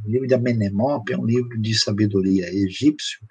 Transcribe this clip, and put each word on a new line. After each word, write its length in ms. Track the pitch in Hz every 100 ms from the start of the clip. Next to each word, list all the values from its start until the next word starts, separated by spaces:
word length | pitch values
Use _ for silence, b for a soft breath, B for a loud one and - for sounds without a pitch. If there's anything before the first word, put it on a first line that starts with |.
| 107
O 40 |
livro 180 | 123 127
de 60 |
Amenemop 760 | 120 123 117 101 101 135 139 110
é 60 | -
um 80 | 113
livro 340 | 123 120 117
de 160 | 110 110
sabedoria 680 | - 101 104 98 95 95 87
egípcio 680 | 98 98 - 147 151 - - 110